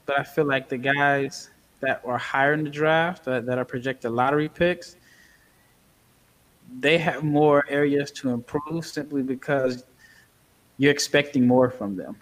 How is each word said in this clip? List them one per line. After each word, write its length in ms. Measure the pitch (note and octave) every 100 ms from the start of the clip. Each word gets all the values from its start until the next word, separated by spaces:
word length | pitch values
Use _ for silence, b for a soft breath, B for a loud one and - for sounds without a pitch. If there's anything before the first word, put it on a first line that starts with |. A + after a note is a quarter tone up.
| -
But 140 | C#3
I 40 |
feel 220 | C3+ - D3
like 240 | C3+ C3
the 80 | C3
guys 720 | C3+ C#3 C#3+ C#3 C3+ - - _ _ _
that 200 | C3+ - -
are 120 | A#2+
higher 360 | - C#3 C#3
in 100 | D#3
the 60 | D3+
draft, 560 | C#3+ D#3 D#3+ E3+ - -
that, 200 | B2+ A#2
that 120 | B2+
are 80 | B2
projected 460 | C3 B2+ B2+ A#2+
lottery 360 | A#2 B2+ D3 D3+
picks, 480 | - F3 F3 - - b b b b b b b _ _ _ _ _ _ _ _ _ - B2+
they 180 | C#3 E3
have 260 | D#3+ E3
more 420 | D#3 D3 D3+ C#3+ C#3+
areas 400 | C#3 D3 C#3+ C#3+
to 200 | - C3+
improve 560 | A#2+ A#2 D3 C#3 E3 E3
simply 360 | - D3 C#3+
because 640 | C3 C3 - C#3+ C3 B2 - _ b b b _ _ _ _ -
you're 140 | C#3
expecting 540 | C#3+ - D3 C#3+ C3+ B2
more 240 | B2+ B2+
from 260 | - G2+ F#2
them. 200 | C#2 -